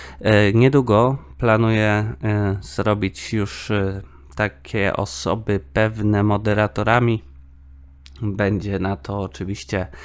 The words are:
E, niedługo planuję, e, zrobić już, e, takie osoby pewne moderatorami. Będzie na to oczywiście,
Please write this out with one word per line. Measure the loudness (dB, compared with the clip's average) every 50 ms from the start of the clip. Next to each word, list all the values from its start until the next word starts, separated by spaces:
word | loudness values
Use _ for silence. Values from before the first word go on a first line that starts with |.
| -16 -16 -10 -2
E, | 2 4 4 6 6 4 6
niedługo | 6 6 6 6 4 4 4 4 4 4 4 0 -2 -8 -12 -8
planuję, | -2 2 2 4 4 4 2 2 2 2 2 2 0 0 -4 -6 -4 -2
e, | -2 0 0 0 0 -2 -4
zrobić | -6 -8 -6 -2 0 0 0 0 0 -4 -4 -6 -8 -4 -4
już, | -2 -2 -4 -6 -8 -6 -4
e, | -2 -2 -2 -2 -4 -8 -12 -16 -20 -20 -20 -10 -6 -4
takie | -4 -4 -4 -8 -12 -6 -2 -2 0 0 0
osoby | -2 -4 -6 -6 -6 -4 -2 -2 -2 -2 -2 -2 -2 -4 -4 -2
pewne | 0 0 0 0 -2 0 2 2 2 2
moderatorami. | 2 0 0 0 0 2 2 0 0 -2 -2 0 2 2 2 2 2 0 -2 -4 -10 -20 -20 -20 -20 -20 -20 -20 -20 -20 -20 -20 -20 -20 -20 -20 -20 -12 -8
Będzie | -6 -4 -2 0 0 0 0 0 -2 -4 -4 -2
na | -2 -4 -4
to | -6 -6 -8 -6 -6
oczywiście, | -6 -6 -8 -8 -8 -8 -8 -10 -8 -4 -4 -4 -4 -6 -10 -16